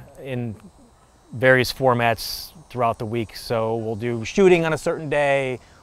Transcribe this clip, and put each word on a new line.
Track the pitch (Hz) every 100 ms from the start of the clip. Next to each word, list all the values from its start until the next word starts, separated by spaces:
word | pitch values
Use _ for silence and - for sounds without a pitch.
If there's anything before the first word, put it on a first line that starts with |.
| - -
in | 135 123 120 101 95 - - _ _ _ _
various | 113 131 127 120
formats | - 131 120 117 110 - - - 165 -
throughout | 123 120 113
the | 110
week. | 120 107 -
So | - 117 113 117
we'll | 110 110
do | 120 117 113
shooting | - 190 175 165
on |
a | 156
certain | 170 147 156
day. | 147 143 139 131 123 - -